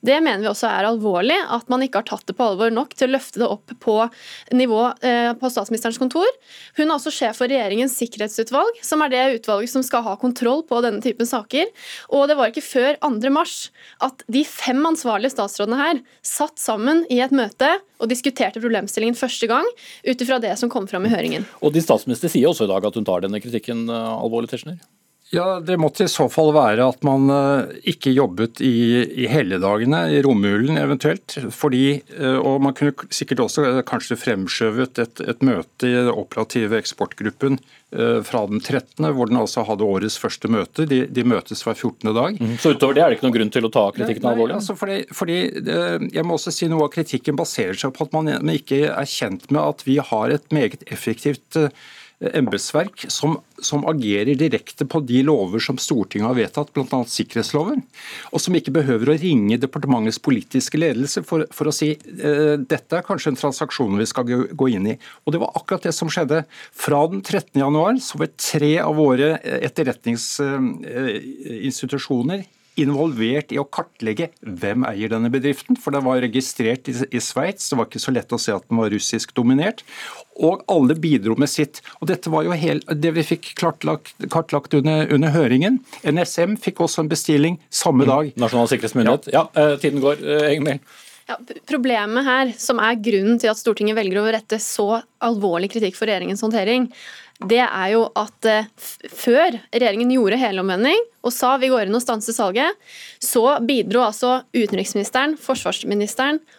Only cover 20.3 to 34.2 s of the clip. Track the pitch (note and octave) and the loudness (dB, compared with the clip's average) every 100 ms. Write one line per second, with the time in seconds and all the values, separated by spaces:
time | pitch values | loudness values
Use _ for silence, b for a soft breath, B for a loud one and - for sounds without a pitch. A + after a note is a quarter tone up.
20.3 | C4 A3+ G#3 A#3+ B3 G3 F#3 G#3 G#3+ E3 | 0 0 -2 -2 -2 -4 -2 0 0 -2
21.3 | D#3+ G3 - D3+ D3+ D#3+ A2+ - A#2 E3+ | -4 -8 -2 0 0 2 2 2 -4 0
22.3 | B2 C#3 E3+ G#2+ F#2+ G#2 A2+ G#2+ F2+ F#2+ | 4 2 2 0 0 0 -2 0 0 0
23.3 | G#2 A2+ A#2 - A#2 A#2 A#2 A2+ A2+ A2+ | -4 -4 -8 -6 -6 -4 -4 -6 -4 -4
24.3 | A2+ A#2+ B2 D#3 E3+ _ _ _ _ _ | -4 -4 -8 -10 -14 _ _ _ _ _
25.3 | F3 F#3 F3+ E3 F#3 D#3 - F#3+ - C3 | -2 0 -2 0 2 2 2 0 2 0
26.3 | - D#3 D3+ A#2+ A3 B2+ - C#3+ C3+ C3+ | 4 6 6 6 4 2 2 0 4 4
27.3 | C#3 C#3 C#3 A2+ - - D#3 C#3 C3 B2+ | 4 2 0 -2 -4 -4 -2 2 4 2
28.3 | F2+ A2+ - C3 A#2 A#2 A#2+ G#2 D#2 A#2+ | 0 -4 0 0 4 4 2 0 -2 0
29.3 | D3 F#2+ F#2 F#2+ G#2 A#2 D#3+ E3 D3 C#3 | 0 0 0 0 2 2 2 2 4 4
30.3 | A2+ G2+ G2+ B2+ D#3 C#3+ C#3 D3 F#3 - | 4 4 2 2 0 0 0 0 -2 -6
31.3 | - G#2+ - D3 B2+ C3+ C#3+ - - C3+ | -10 -8 -2 0 2 2 0 -6 -4 -2
32.3 | C3 - C3+ C#3 C3+ D3 C3+ - - - | 0 2 2 0 2 -2 -2 -10 -8 -4
33.3 | C3 A2+ - C#3 B2+ B2 A#2 - A#2 | 0 0 0 0 0 -2 -6 -4 -4